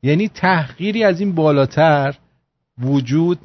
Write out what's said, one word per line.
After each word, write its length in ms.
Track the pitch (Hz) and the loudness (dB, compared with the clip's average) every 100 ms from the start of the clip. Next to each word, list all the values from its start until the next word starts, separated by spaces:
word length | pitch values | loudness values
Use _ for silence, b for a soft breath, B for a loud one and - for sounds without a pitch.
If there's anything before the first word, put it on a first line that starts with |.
یعنی 260 | 131 156 214 | 0 0 -2
تحقیری 720 | - 185 180 139 - 190 220 | -2 0 0 -2 -6 -6 0
از 160 | 214 175 | 0 0
این 160 | 202 170 | -2 0
بالاتر 800 | 156 143 135 - 160 147 139 143 _ _ _ _ _ - | 2 2 0 2 2 2 -2 -8 _ _ _ _ _ -8
وجود 640 | 127 139 120 147 170 175 | -2 -2 0 0 0 -2